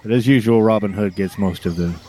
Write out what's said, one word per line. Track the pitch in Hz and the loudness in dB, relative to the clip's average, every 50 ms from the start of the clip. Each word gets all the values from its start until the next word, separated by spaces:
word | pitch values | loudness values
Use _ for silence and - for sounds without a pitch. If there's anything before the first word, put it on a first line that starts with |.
But | - 107 | -4 -2
as | 113 123 110 | 0 0 2
usual, | 127 139 127 107 113 117 113 | 2 2 2 4 2 4 4
Robin | 107 113 110 107 101 101 | 4 2 2 0 -2 -4
Hood | 92 98 104 98 87 | -4 -4 -4 -4 -2
gets | - 98 92 - - | -4 -6 -6 -4 -4
most | 101 95 87 - - | -2 -2 -4 -4 -6
of | 92 85 | -6 -4
the, | 87 87 85 85 82 - | -4 -4 -4 -6 -8 -12